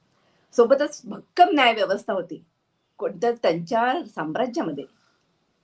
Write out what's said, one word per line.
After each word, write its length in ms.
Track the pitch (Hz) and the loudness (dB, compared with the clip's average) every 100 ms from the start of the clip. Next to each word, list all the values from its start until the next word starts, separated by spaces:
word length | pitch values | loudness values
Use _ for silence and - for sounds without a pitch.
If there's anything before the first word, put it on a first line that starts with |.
| _ _ _ _ _ - | _ _ _ _ _ 2
सोबतच 440 | 233 277 294 - | 4 4 0 -6
भक्कम 440 | 220 196 - - 359 | -14 -16 -2 4 4
न्याय 200 | 302 247 | 6 2
व्यवस्था 380 | 220 185 202 - | 2 0 -2 -4
होती. 320 | 196 170 - _ _ _ _ _ - | -6 -6 -12 _ _ _ _ _ -8
कोणत्या 340 | 196 190 233 | -8 -2 -2
त्यांच्या 720 | 233 202 165 170 226 240 302 - | 0 0 -2 -2 0 0 -2 -6
साम्राज्यामध्ये, 800 | - 156 185 254 330 185 139 135 _ _ _ _ _ _ _ | -8 -6 -4 -4 -4 -6 -8 -12 _ _ _ _ _ _ _